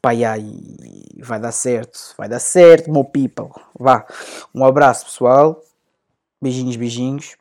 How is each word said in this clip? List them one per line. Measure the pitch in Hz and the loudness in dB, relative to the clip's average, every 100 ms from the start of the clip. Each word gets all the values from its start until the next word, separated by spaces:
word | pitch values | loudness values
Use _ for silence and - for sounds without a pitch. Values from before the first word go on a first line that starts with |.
Pá, | 127 | -2
e | 117 | -2
aí | 113 110 107 - - - 60 50 - - | -4 -6 -12 -18 -20 -20 -20 -20 -20 -20
vai | 120 113 | -14 -10
dar | 117 | -10
certo, | - 127 123 120 - - - | -8 -6 -6 -8 -20 -20 -16
vai | 104 | -10
dar | 120 | -8
certo, | - 180 175 165 - | -2 6 8 8 4
meu | 151 | -4
people. | 131 143 135 - - - _ - | -2 -4 -6 -8 -16 -20 _ -4
Vá, | 127 120 - - - - - 120 | 0 0 -2 -20 -20 -20 -16 0
um | |
abraço, | 131 135 143 117 - | 0 4 2 0 -10
pessoal. | - 123 135 156 160 _ _ _ _ _ _ _ _ | -4 2 4 2 -2 _ _ _ _ _ _ _ _
Beijinhos, | 135 127 127 120 | -8 -6 -8 -6
beijinhos. | 120 117 127 139 - - | -8 -6 -8 -8 -14 -20